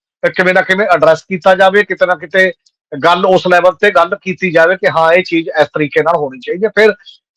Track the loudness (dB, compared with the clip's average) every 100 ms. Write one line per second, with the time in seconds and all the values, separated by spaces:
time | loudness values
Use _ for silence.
0 | _ _ -6 -2 0 0 0 -2 0 2
1 | 2 0 -2 -4 0 2 2 2 -2 -2
2 | -2 -4 -4 0 0 -2 _ _ -18 -2
3 | 0 2 2 2 2 2 2 0 0 2
4 | 0 -4 -10 -6 -2 2 2 2 -2 0
5 | 2 0 0 -4 -4 -2 -2 -2 -4 -2
6 | -2 -2 -4 -10 -10 -6 -4 0 0 0
7 | _ _ _